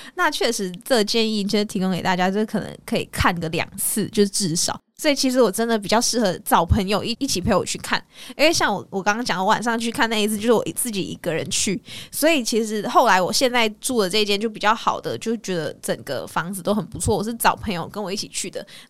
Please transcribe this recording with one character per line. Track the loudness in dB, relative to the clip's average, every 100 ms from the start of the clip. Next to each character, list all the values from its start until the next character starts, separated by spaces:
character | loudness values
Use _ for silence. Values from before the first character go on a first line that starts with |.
| -10
那 | 0 0
确 | 2 0
实 | 0 -4 -6 2
这 | 2
建 | 4 2 2
议 | 0
就 | 0 0 0
提 | 0
供 | 0
给 | 0
大 | 0 2
家， | 2
就 | 2 0
可 | -2
能 | -6 -12 -4
可 | -4
以 | -4
看 | 0 0 2
个 | -4
两 | -4 -4 -4
次， | -4 -2 -2
就 | 2 2
至 | 2 0 0
少。 | -2 -4 _ _
所 | 0
以 | 2
其 | 2
实 | 4
我 | 4
真 | 4 0
的 | 0
比 | 2
较 | 2
适 | 2 2
合 | 0 0 2
找 | 2
朋 | 4 2 4
友 | 0
一， | -2 -4
一 | -2
起 | -2
陪 | 2 2
我 | 2
去 | -6
看。 | -2 -4 -4 -20 -18 2
因 | 2
为 |
像 | 4 0
我， | 0 -4
我 | -2
刚 | 0 0
刚 | -2
讲 | 0
我 | 2
晚 | 2
上 | 2 -2
去 | -2
看 | -2 0
那 | 2
一 | 0
次， | 0
就 |
是 | 2
我 | 2 2 -4
自 | -4
己 | -4
一 | -6 -6
个 | -4
人 | -4 -2
去。 | -2 -2 -2 -6 -16 -12
所 | 0 2
以 | 2
其 | 0 -2
实 | -2 -4 0
后 | 4 6
来 | 4
我 | 4
现 | 2 0
在 | 2 0 -2
住 | -2 0
的 | 2
这 | 2
间 | 2 0
就 | -2
比 | 0
较 | 0 2
好 | 0 -2
的， | -4 -6
就 | -4 -4
觉 | -2 -4
得 | -4 -8
整 | -6 -6
个 | -4 -8 -4
房 | -6 -4
子 | -4
都 | 0
很 | 0 -2
不 | -4
错。 | 0 0
我 |
是 | -2
找 | 0 0 0
朋 | -4
友 | -6 -6
跟 | -8
我 | -6
一 | -6
起 | -6
去 | -8 -8
的。 | -8 -12 -18 -4